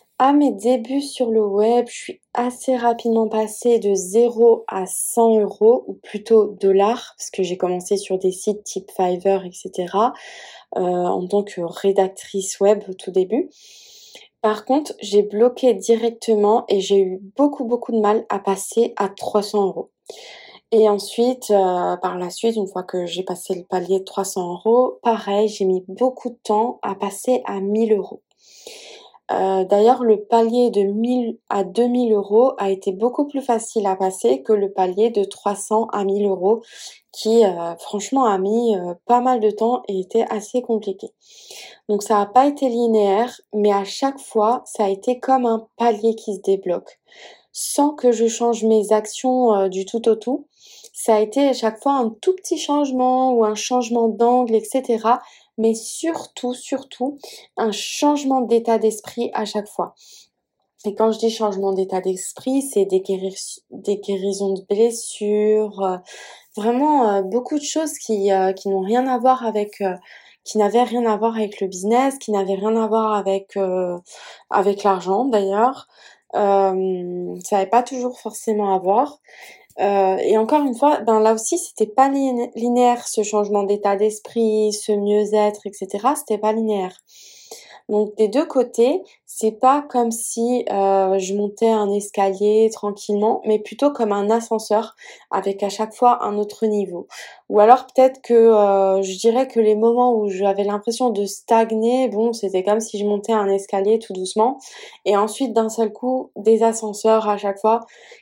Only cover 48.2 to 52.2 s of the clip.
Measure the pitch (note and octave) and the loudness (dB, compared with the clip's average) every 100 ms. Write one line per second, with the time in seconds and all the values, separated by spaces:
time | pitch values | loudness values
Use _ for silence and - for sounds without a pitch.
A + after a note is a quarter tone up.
48.2 | A3+ A3+ A#3 A3 A3 A3 G3 G#3+ A3 - | 0 0 0 0 2 2 2 0 0 -4
49.2 | B3+ B3+ B3 G3+ G3 F#3 F#3+ A3+ A3+ A3 | 0 2 4 2 0 -2 -6 -2 0 0
50.2 | - C#4+ - _ - - - - - G#3+ | -2 -6 -8 _ -20 -20 -18 -6 0 2
51.2 | G#3+ C4+ C#4+ B3+ A3 A3 C#4+ C#4 A3+ - | 2 2 0 0 -2 -2 -2 0 -2 -2